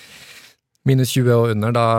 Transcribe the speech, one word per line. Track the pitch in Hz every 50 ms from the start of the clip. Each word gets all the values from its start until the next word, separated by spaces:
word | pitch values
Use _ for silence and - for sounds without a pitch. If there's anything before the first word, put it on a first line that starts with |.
| - - - - - - - - - - _ _ _ _ _ _ - 135
minus | 135 131 127 120
tjue | - 135 123 123 120
og | 117 117 117 110
under, | 104 104 117
da, | 120 120 117 113 113